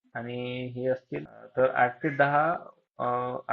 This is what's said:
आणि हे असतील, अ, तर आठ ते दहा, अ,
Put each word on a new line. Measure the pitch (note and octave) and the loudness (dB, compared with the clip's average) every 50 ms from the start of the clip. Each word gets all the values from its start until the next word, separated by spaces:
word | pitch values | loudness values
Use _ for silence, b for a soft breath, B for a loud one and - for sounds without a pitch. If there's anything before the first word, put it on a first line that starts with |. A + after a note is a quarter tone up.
| _ _ - | _ _ -12
आणि | A#2+ A#2 A#2+ B2 B2 B2 B2 B2 B2+ B2+ B2+ | -10 -8 -8 -6 -6 -6 -6 -6 -6 -8 -8
हे | B2 B2 B2 | -6 -4 0
असतील, | C3 B2+ B2+ - - C#3+ C#3+ C#3+ | 0 0 -2 -4 -8 -8 -8 -8
अ, | A#2+ A2+ A2 A2+ A#2 - B2+ | -10 -16 -20 -20 -6 0 2
तर | C3 C3 | 2 4
आठ | - - B2 B2 - - - | 4 4 2 2 2 0 -4
ते | D#3 | -2
दहा, | C#3 C3+ C#3+ C#3+ C#3+ D3 D3+ E3 F3 - - - - _ _ _ _ - | 2 4 4 4 4 4 2 2 0 -4 -6 -14 -20 _ _ _ _ -6
अ, | B2+ B2 B2 B2 B2 B2 B2+ - - - | -4 -2 -2 -2 -2 -4 -6 -6 -4 -2